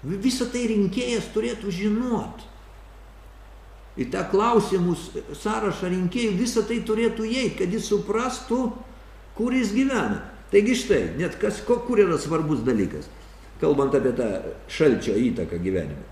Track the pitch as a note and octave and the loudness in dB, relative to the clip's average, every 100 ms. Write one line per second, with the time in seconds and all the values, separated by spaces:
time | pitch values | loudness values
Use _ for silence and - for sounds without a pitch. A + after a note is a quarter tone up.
0 | C3 F#3+ A#3+ B3 B3 B3 A#3 G#3+ G3 B3+ | -6 -2 0 0 -2 -2 0 2 2 0
1 | B3 A3+ - G#3+ A#3 - G3+ F3 G#3 G#3+ | -2 -2 -2 -2 -2 -4 -6 -2 0 0
2 | B3 G#3+ - - - - - - - - | 0 -2 -4 -12 -18 -20 -20 -20 -20 -20
3 | - - - - - - - - - - | -20 -20 -20 -20 -20 -20 -20 -20 -16 -8
4 | B2+ F3+ F3+ G3 A3+ A#3 - F#3+ F3 E3+ | -4 -4 0 2 6 4 4 2 2 0
5 | - - - D3 G#3+ A3 G#3 - F#3 F#3 | -4 -10 -10 -6 -4 -2 -2 -2 -2 0
6 | F3+ A#3+ A3+ F#3 A#3+ A#3 G#3+ A#3 - G#3+ | 0 0 0 0 0 0 0 -2 0 2
7 | A#3 A3+ A3 B3+ A#3+ - F3+ G#3+ G#3+ G#3 | 2 0 -2 0 0 -2 -2 -2 0 -2
8 | F3 G#3+ B3 - - B3 B3 - - - | 0 -2 -2 -4 -2 0 0 -4 -14 -18
9 | - - - - A#3+ B3+ G#3+ G#3+ C4+ B3 | -20 -20 -20 -4 0 2 2 2 2 2
10 | B2 - - - - G3+ G#3 A#3 - E3 | 0 -4 -6 -16 4 4 6 0 2 2
11 | G#2 B2+ E3+ - G#3 - - A#3 - A#3 | 2 -2 -4 -2 -2 -2 0 0 2 4
12 | F#3+ D#3 D3+ D#3+ D3+ C#3 A#2 A2+ F2+ D2+ | 4 4 0 0 2 0 2 2 0 -4
13 | - - - - - - D3+ C#3 C#3 C3+ | -12 -18 -20 -20 -20 -2 2 4 4 2
14 | B2+ B2 A2+ F#2 - - - - D#3 G#2+ | 2 0 -2 -2 -6 -12 -12 2 4 4
15 | - G#2 B2 F#2+ E2 F2 F2 F#2 D2 C#2+ | 2 2 2 0 -4 -4 -2 -2 -4 -8
16 | - | -14